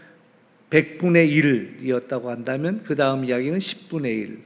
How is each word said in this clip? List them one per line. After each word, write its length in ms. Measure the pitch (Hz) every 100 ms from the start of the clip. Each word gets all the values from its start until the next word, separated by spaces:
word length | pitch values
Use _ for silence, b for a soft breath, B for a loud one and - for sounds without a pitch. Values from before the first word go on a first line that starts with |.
| B B _ _ _ _ _
백 280 | 156 156 -
분의 340 | 175 170 156
일이었다고 960 | 151 147 120 95 - 131 123 - 127 123
한다면 520 | 120 117 139 165 214
그 120 | - 147
다음 280 | 135 135
이야기는 360 | 127 123 135 185
십 300 | 190 - -
분의 240 | 160 131
일, 260 | 110 101 -